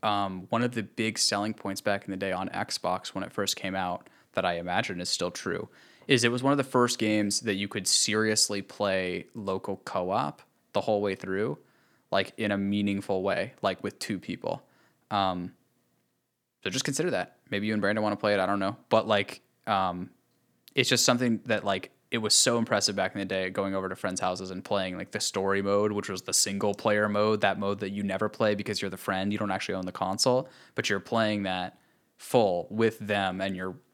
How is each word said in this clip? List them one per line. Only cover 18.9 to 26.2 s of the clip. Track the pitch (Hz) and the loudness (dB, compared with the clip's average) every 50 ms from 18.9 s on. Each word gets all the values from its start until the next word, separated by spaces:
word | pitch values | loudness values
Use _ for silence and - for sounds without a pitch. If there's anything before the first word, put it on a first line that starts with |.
| - 113 - | 4 4 4
like, | 107 107 101 101 - - - _ _ _ _ _ | 4 2 0 0 -2 -8 -16 _ _ _ _ _
um, | - 107 95 95 92 87 90 90 - _ _ _ _ _ _ _ _ _ _ _ - _ | 0 0 2 2 0 -2 -4 -8 -10 _ _ _ _ _ _ _ _ _ _ _ -6 _
it's | - 127 - | 0 2 4
just | - - - | 4 4 4
something | - 123 120 127 120 113 104 - | 4 4 4 4 2 0 0 0
that, | - 113 104 85 | 0 0 0 2
like, | 101 98 95 - - _ _ _ _ | 0 -2 -2 -4 -10 _ _ _ _
it | - 117 | -4 -2
was | 110 104 - | 0 2 4
so | - - 131 120 | 4 4 4 4
impressive | 117 113 - 117 104 98 - 101 | 2 2 2 2 2 2 2 0
back | 98 95 95 - | 0 0 -2 -2
in | 101 | -4
the | 98 | -4
day, | 95 95 95 92 92 | -2 -2 -2 -2 -2
going | 90 - 98 98 95 | -2 -2 -2 -2 -2
over | 95 95 92 | -2 -4 -4
to | 92 | -6
friends' | - - 98 92 92 | -4 -4 -4 -4 -2
houses | 98 92 92 90 95 92 | -2 -2 -2 -2 -6 -8
and | 92 92 98 | -8 -10 -4
playing, | - 107 101 95 92 90 | -2 0 0 0 -2 -4
like, | 90 90 - | -6 -10 -8
the | - 107 | -6 -4
story | - - - 101 95 98 98 98 | -4 -2 -2 0 0 2 2 2
mode, | 98 101 101 101 104 107 104 | 2 2 2 4 2 2 0
which | 101 98 - | -2 -4 -4
was | 98 92 | -6 -8